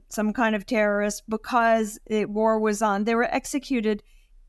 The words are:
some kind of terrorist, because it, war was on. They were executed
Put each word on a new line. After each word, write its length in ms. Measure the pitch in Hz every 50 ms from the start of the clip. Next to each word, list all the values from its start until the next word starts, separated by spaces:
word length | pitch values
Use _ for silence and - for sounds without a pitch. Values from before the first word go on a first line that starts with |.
| -
some 240 | - - - 214 214
kind 240 | 202 - 233 220 214
of 100 | 208 196
terrorist, 580 | - 254 214 214 208 202 202 208 208 208 - -
because 720 | - 220 214 - - 254 240 233 226 226 226 220 202 - - -
it, 240 | - 220 214 202 208
war 280 | 208 214 220 226 220
was 240 | 220 214 220 208 202
on. 220 | 226 214 196 196 208
They 120 | 233 233
were 180 | 226 240 - -
executed 680 | 262 - - - 285 - - 269 240 208 214 214 208 - _ - - _ _ - - -